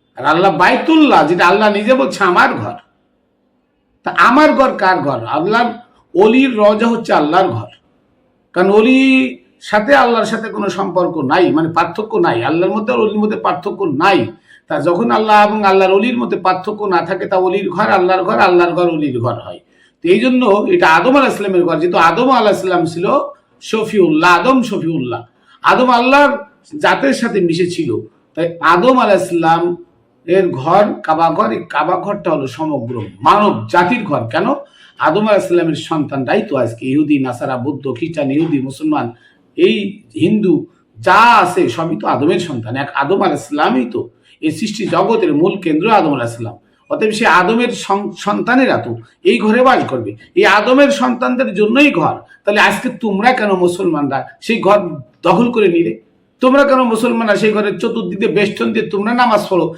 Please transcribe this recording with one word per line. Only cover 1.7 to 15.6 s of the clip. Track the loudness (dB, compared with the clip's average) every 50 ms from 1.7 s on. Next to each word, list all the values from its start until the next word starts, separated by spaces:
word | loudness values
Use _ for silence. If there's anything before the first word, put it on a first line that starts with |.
| 0
নিজে | 0 0 2 2
বলছে | 2 0 -2 -2 -2 0
আমার | 2 2 2 2 0 0
ঘর, | -4 -8 -10 -12 -14 _ _ _ _ _ _ _ _ _ _ _ _ _ _ _ _ _ _ _ _ _ _ _ _ -10
তা | -4
আমার | 0 2 2 4 4 4 4 4 4
ঘর | 2 2 0 0
কার | -2 0 0 0
ঘর? | 0 -2 -4 -4 -4 -6
আল্লাহ | -4 -4 -2 0 0 0 0 0 -2 -4 -10 -18 _ _ _ _ _ 2
অলির | 4 4 4 6 4 2 2 2
রওজা | 2 4 4 4 2 0
হচ্ছে | 0 -2 -2 -2 0 0
আল্লাহর | 0 2 2 2 2 2
ঘর, | 0 -2 -6 -8 -10 -16 _ _ _ _ _ _ _ _ _ _ _ _ _ _ _ -2
কারণ | 0 2 2
অলি | 4 4 4 4 4 4 4 4 2 2 0 -2 -6 -12 _ _ _ _
সাথে | -8 -2 -2 0 2 2 2
আল্লাহর | 4 4 2 2 0 -2
সাথে | -2 -4 -6 -8 -8
কোনো | -8 -6 -6 -6
সম্পর্ক | -4 -6 -6 -4 -2 -2 -2 -2 -2
নাই, | -4 -2 0 2 2 2 2
মানে | 2 0 0 0 0
পার্থক্য | -2 -2 -2 -4 -8 -8 -4 -2
নাই, | 0 0 0 0 -2 -2
আল্লাহর | -2 0 0 0 0 -2
মধ্যে | -4 -2 -2 0
আর | 0
অলির | 0 0 0 -2
মধ্যে | -2 -2 -4
পার্থক্য | -4 -4 -4 -4 -4 -6 -8 -6 -6 -4
নাই। | -4 -2 0 0 2 2 2 0 -4 -8 -16 _ _ -20 -18 _
তা | -8 -6 -2
যখন | -2 0 0 0 0 0
আল্লাহ | 0 0 2 2 4 4 4
এবং | 2 2 0